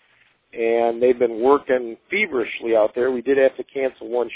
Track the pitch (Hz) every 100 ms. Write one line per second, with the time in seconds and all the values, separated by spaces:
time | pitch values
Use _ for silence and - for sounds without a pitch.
0 | _ _ _ _ _ 120 113 117 117 117
1 | 123 123 120 110 127 139 - 127 117 113
2 | _ 196 202 131 104 - 120 113 107 120
3 | 131 127 131 135 135 - - 139 131 -
4 | 113 120 113